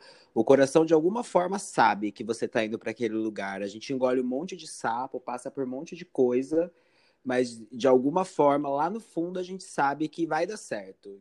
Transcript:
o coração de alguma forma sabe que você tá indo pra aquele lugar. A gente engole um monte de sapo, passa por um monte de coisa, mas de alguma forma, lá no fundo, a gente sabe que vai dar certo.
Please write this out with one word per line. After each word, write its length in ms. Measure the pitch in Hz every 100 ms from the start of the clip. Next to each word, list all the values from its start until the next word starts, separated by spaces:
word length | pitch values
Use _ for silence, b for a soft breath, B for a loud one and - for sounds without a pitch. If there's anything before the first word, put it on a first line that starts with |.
| B B B
o 100 | 117
coração 400 | 113 135 135 160
de 100 | 160
alguma 280 | 160 165 226
forma 360 | - 180 180 202
sabe 520 | - - 113 101 107
que 140 | -
você 240 | 113 113 113
tá 160 | 123
indo 140 | 110 110
pra 120 | 113
aquele 240 | 110 113
lugar. 480 | 110 110 104 98 98
A 40 | 101
gente 260 | 110 -
engole 280 | 135 127 131
um 40 |
monte 320 | 123 127 190 175
de 100 | 156
sapo, 540 | - 117 117 131 127
passa 300 | - 123 135
por 140 | 139
um 40 | 127
monte 260 | 131 170
de 100 | 170
coisa, 680 | 180 - 123 123 135 160 175 - b b b b
mas 400 | 131 127 123 113 110
de 160 | 123 131
alguma 380 | 131 135 175
forma, 440 | 185 - 143 143 143
lá 220 | 139 165
no 80 | 220
fundo, 400 | - - 175 180
a 60 |
gente 180 | 180 190
sabe 460 | - - 139 143 156
que 180 | - 165
vai 180 | 156
dar 120 | 170 214
certo. 640 | - 110 95 - 101 -